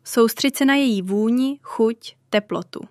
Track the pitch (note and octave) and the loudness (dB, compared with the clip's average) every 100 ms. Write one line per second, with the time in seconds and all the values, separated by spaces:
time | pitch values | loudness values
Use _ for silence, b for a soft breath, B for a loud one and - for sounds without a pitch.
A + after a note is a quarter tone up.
0 | - - A3+ - C#4 - C4+ C#4+ C4+ G3+ | -4 2 2 2 -2 0 2 2 2 0
1 | F#3 G3+ A3 B3 C4+ C#4+ - - A3+ A#3 | 0 0 2 0 0 -4 -10 0 0 0
2 | - - _ G#3+ G#3 F3+ - - - | -12 -20 _ -4 -2 -8 -8 -14 -16